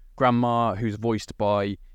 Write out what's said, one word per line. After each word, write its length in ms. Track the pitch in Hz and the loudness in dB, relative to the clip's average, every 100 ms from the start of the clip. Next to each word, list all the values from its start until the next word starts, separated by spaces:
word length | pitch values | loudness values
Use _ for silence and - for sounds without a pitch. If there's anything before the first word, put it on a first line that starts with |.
| - - | -20 0
grandma, 580 | 127 120 123 117 117 | 2 4 2 2 0
who's 220 | 101 113 104 | 0 -4 -2
voiced 400 | 117 110 - - | -2 -2 -6 -2
by 400 | 104 104 101 98 - | 0 0 0 -6 -12